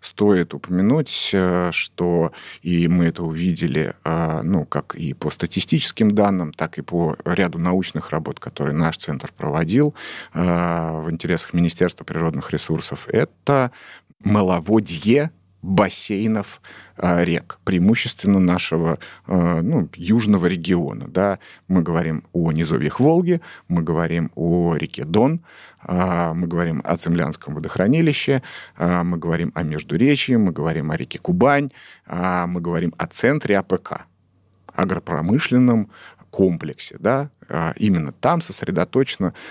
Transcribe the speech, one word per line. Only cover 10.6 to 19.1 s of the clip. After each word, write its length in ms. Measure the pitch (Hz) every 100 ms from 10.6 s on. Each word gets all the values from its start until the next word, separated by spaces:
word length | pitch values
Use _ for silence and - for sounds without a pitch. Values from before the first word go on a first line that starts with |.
| 87 85 82 80 80
интересах 420 | 82 82 85 -
Министерства 500 | 87 85 - 90 -
природных 460 | - 82 82 71 -
ресурсов, 560 | 80 - 78 - - -
это 640 | 110 151 _ - 143 123 - - - _ _
маловодье 1080 | - 104 92 90 82 110 92 82 101 135 156 - _ _
бассейнов, 1000 | 90 95 98 - - 101 110 110 98 - - - - -
э, 280 | 180 - 170
рек, 320 | - - -
преимущественно 760 | - 92 92 113 - - 98 98
нашего, 600 | 90 90 - 80 82 76 -